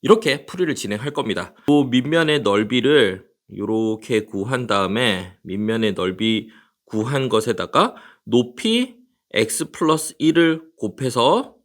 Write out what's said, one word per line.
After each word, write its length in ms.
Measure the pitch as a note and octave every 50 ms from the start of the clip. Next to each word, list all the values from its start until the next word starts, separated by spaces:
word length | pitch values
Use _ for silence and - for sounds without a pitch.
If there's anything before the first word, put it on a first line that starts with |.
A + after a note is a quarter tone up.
| -
이렇게 440 | - G#3+ A3 - D#3 C3+ C#3+ -
풀이를 280 | - - F3+ F3+ D#3+ C3+
진행할 380 | - - G2 G#2 G#2 A#2+ D3 C#3+
겁니다. 420 | - C3+ A#2 F#2+ F2 F2 - _ _ _
그 180 | - D3 D3 C#3+ B2+
밑면의 520 | A#2 B2+ B2 C#3+ D#3 E3 E3 D3+ D3+ D3 A2
넓이를 840 | G2+ G2 G2+ A2 G#2 A#2+ B2 A2 C#3 D3+ D3 A#2+ G2 F#2 F#2+ - _ _ _ _ _ G#2
요렇게 680 | G2 G2+ G2+ A2 A2 A2+ A2 A2 G#2+ - - B2+ G#2+ G#2+
구한 400 | - - G2 G2 A2+ C3 B2+ B2
다음에 720 | A2 G#2+ G2+ G2 F#2 G2 A2+ B2+ A#2 G2 F#2 F#2 F2+ F2+ _ _
밑면의 520 | - F#2 G2+ G#2+ G#2+ A2+ A2+ A2 G#2+ F#2+
넓이 560 | F2 F#2 F#2+ F#2+ F#2 F#2 F#2 A2 A2 A2 - - - _ _ _ _ _
구한 440 | _ - A2 G#2+ B2 C#3+ C#3+ C3+ B2+
것에다가 680 | G#2+ A2 A2 B2 A2 F2+ F#2 E2+ - C#3+ F#3+ B3+ - - - - - _ _
높이 720 | - - B2+ B2 B2 - - - A3 A3 A#3+ B3 B3+ - _ _ _ _ _ _ _ -
x 380 | - A2 G#2+ - - E3 D#3+ -
플러스 420 | - F3 D#3 D#3 D#3 D#3 - - _
일을 440 | C#3+ D#3+ D#3+ E3+ E3+ E3 D#3+ D#3+ D#3+ - _
곱해서 800 | _ - G#2+ - - C3 C3 A#2+ B2 A#2 C3+ E3+ A#3 C4+ - _ _